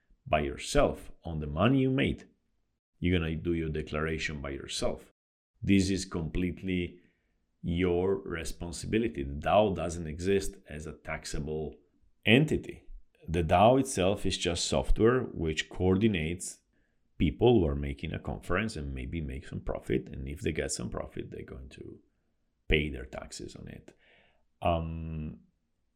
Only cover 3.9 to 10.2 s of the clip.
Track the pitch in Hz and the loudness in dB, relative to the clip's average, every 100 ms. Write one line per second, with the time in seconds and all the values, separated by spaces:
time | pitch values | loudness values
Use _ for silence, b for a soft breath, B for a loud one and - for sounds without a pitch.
3.9 | 76 80 78 - 73 69 67 - - 123 | -2 -2 -2 -6 -6 -8 -10 -8 -4 -2
4.9 | 76 - _ _ _ _ _ 90 98 95 | -4 -10 _ _ _ _ _ 4 6 6
5.9 | 92 - 87 78 90 90 80 92 90 85 | 0 -2 -6 -2 0 -2 -4 -2 -2 -2
6.9 | - b b b b _ _ 85 87 90 | -8 b b b b _ _ -2 2 2
7.9 | 87 95 - - 82 78 - 85 - 87 | 2 2 0 -4 -6 -6 -8 -8 -8 -2
8.9 | 107 117 73 69 71 80 98 110 82 85 | 0 0 -4 -6 -4 4 6 6 2 -4
9.9 | 85 78 80 | -6 -8 -4